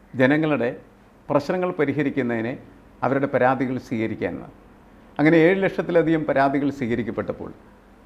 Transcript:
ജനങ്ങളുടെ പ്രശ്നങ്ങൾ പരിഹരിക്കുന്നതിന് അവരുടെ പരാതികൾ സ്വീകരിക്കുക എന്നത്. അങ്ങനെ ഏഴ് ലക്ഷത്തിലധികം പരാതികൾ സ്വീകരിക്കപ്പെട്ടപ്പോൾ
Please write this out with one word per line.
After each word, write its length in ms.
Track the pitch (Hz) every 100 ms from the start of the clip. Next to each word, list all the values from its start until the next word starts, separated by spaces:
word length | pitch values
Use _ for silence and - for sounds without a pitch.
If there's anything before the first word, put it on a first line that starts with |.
| -
ജനങ്ങളുടെ 600 | 120 127 151 156 135 120 147 - - - - -
പ്രശ്നങ്ങൾ 400 | - - 185 180 175
പരിഹരിക്കുന്നതിന് 760 | 139 131 139 139 123 117 113 151 - - - -
അവരുടെ 240 | 127 135 139
പരാതികൾ 520 | 127 123 131 127 127
സ്വീകരിക്കുക 500 | - 113 110 104 92
എന്നത്. 220 | 73 57 - - - - - - -
അങ്ങനെ 180 | 151 165
ഏഴ് 260 | 160 190
ലക്ഷത്തിലധികം 600 | 190 - 170 175 156 160
പരാതികൾ 460 | 151 135 139 143 143
സ്വീകരിക്കപ്പെട്ടപ്പോൾ 840 | 135 117 120 113 101 98 - 87 - - - - -